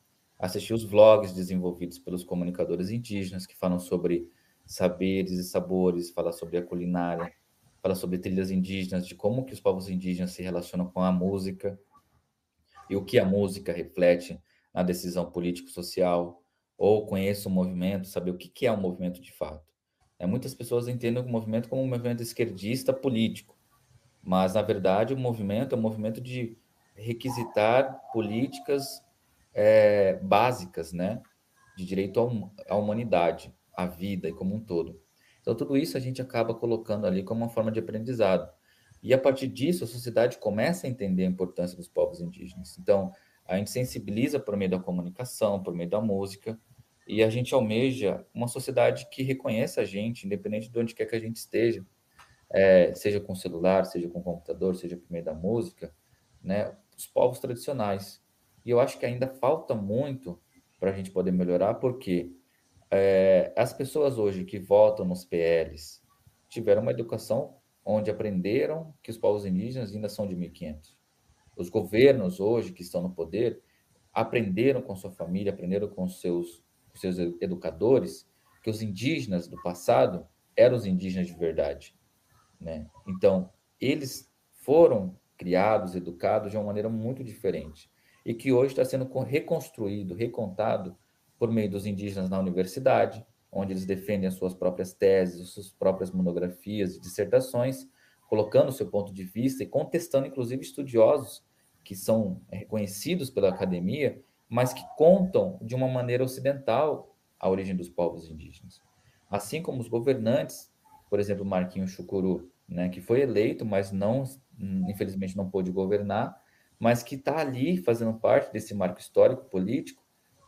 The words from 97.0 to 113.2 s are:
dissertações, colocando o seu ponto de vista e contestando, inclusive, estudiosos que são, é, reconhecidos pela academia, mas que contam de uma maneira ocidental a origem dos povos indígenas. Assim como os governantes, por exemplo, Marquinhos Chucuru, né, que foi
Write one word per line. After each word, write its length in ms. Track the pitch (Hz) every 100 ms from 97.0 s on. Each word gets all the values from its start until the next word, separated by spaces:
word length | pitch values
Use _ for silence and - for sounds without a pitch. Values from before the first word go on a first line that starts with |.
dissertações, 840 | 92 - 101 127 - 120 131 131 - _ _ _ -
colocando 400 | 107 104 127 147
o 40 |
seu 140 | 127 98
ponto 260 | 101 101
de 120 | 95
vista 380 | 92 110 131 131
e 40 | 107
contestando, 600 | 139 156 165 - 135 135
inclusive, 360 | 135 117 131
estudiosos 800 | - - 131 117 113 147 117 - _ _ _ _
que 140 | - 92
são, 440 | - 113 98 90 -
é, 100 | 95
reconhecidos 720 | - 107 101 - 143 180 131
pela 200 | - 95
academia, 720 | 92 92 90 92 147 127 - - _ -
mas 240 | 117 127
que 120 | - - -
contam 600 | 160 185 185 113 95 95
de 140 | 113
uma 140 | 127 131
maneira 340 | 127 120 123
ocidental 920 | 131 - 131 139 117 117 156 120 - _ _ -
a 120 | 95
origem 240 | 95 95
dos 160 | 92 -
povos 400 | - 85 85 80
indígenas. 500 | 78 80 - - - _ _ _ _ -
Assim 320 | 202 - 160
como 200 | 170 131
os 80 | 113
governantes, 840 | 117 135 117 110 143 - - - _ _ - -
por 80 | 101
exemplo, 260 | 101 98
Marquinhos 460 | 98 92 90 95 92
Chucuru, 600 | - 87 98 95 87 - _ -
né, 220 | 87 90
que 120 | -
foi 200 | - 123